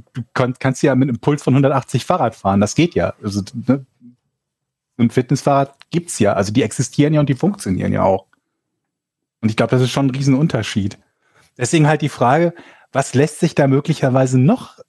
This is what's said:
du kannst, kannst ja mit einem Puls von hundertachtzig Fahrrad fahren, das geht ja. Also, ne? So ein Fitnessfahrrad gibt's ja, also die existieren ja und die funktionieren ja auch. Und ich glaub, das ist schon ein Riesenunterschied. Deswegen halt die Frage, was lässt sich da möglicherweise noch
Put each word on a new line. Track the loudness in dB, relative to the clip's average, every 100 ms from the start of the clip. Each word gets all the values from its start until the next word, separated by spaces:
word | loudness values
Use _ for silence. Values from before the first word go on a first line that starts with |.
| -8
du | -14 -8 -2
kannst, | -2 -2
kannst | -4 0
ja | 0
mit | 2 0
einem | 0
Puls | -2 -2
von | 2 2
hundertachtzig | 2 0 -2 -4 -2
Fahrrad | 0 0 -2
fahren, | -2 0
das | 0 0
geht | 0
ja. | 0 -4 -4
Also, | -6 -6 -6 -8 -2
ne? | -2 -4 _ -20 _ _ _ _ _ _ _ _ -2
So |
ein | 0
Fitnessfahrrad | 0 0 0 2 0 0 _ -8
gibt's | -8 -6 -2
ja, | 0
also | 0 0
die | 0
existieren | -2 -2 -4 0 2 2
ja |
und | 0
die |
funktionieren | 0 -2 -4 -6 -4 -2
ja | 0
auch. | 0 0 -4 _ _ _ _ _ _ _ _ _ _ -6
Und | -4
ich | 0
glaub, | 0
das | 2
ist | 0
schon | 0 -2
ein |
Riesenunterschied. | -2 0 2 0 -2 -4 -4 -4 -8 _ _ _ _ _ -8
Deswegen | -2 2 2
halt | 2
die | -2
Frage, | 0 2 2 0 -4 -20 -20 _
was | -4 -2 0
lässt | 0 0
sich | -2 2
da | 2
möglicherweise | 2 0 -2 0 2 2 2
noch | 2 2 -4 -20